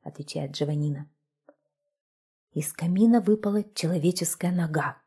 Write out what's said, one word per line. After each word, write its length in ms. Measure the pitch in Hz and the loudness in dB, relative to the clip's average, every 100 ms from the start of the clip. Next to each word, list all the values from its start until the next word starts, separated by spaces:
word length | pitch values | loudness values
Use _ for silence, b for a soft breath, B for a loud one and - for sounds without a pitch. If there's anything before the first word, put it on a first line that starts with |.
| - | -16
отвечает 440 | - 147 - 143 | -14 -12 -8 -8
Джованнино. 580 | 143 147 151 147 139 147 _ _ _ _ _ _ _ _ _ _ _ _ _ _ | -4 -2 -2 -2 -4 -10 _ _ _ _ _ _ _ _ _ _ _ _ _ _
Из 180 | - 151 | -6 -6
камина 460 | - 170 180 226 233 | -4 -2 4 6 6
выпала 440 | 190 214 208 208 208 | 4 2 2 -2 -4
человеческая 800 | - 165 175 160 180 165 - 175 | -4 -2 2 0 0 -2 -2 -2
нога. 460 | 180 165 156 - - | 0 0 -2 -4 -8